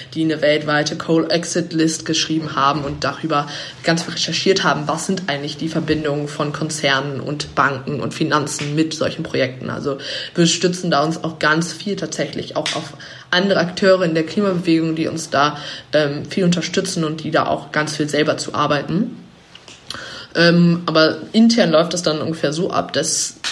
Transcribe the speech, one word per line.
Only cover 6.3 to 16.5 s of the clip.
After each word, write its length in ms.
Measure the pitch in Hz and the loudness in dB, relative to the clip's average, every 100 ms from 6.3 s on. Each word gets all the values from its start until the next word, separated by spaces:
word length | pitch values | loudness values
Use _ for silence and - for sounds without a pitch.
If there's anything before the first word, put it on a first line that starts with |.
| - 147 | -4 -4
Konzernen 680 | 147 160 - 143 135 143 131 | -2 -4 -2 0 0 0 -6
und 340 | 127 147 - | -6 -6 -4
Banken 460 | - 139 131 131 147 | 0 0 0 -4 -4
und 120 | - | -4
Finanzen 600 | - 156 147 143 - 147 | -2 0 0 0 -4 -4
mit 180 | 147 156 | 0 0
solchen 300 | - - - | 0 -4 -4
Projekten. 480 | 160 135 127 - - | -4 -2 -2 -4 -8
Also 280 | - 143 135 - - - | -6 -4 -6 -8 -10 -6
wir 120 | - 170 | 2 2
stützen 440 | - 180 175 175 | 4 0 0 2
da 140 | 143 | 2
uns 180 | 156 165 | 2 0
auch 160 | 160 160 | -6 0
ganz 340 | 151 156 170 | 2 2 0
viel 220 | - 202 | -6 -6
tatsächlich 600 | 190 156 - 151 - - - | -4 -4 -4 -4 -6 -6 -4
auch 180 | - | -4
auf 200 | - 165 - - - - | -4 -8 -14 -18 -18 -2
andere 280 | 180 196 170 | 2 4 2
Akteure 440 | 175 - 196 185 | 2 2 4 6
in 120 | 175 | 4
der 100 | 160 | 0
Klimabewegung, 720 | 156 - 202 175 170 160 165 | 0 0 0 0 2 2 2
die 140 | 160 160 | 0 -2
uns 220 | 160 - | -4 -2
da, 280 | 135 147 147 - - - | 2 2 0 -8 -14 -2
ähm, 320 | 151 147 143 - | 2 2 -2 -4
viel 180 | - | 0
unterstützen 580 | 175 | 2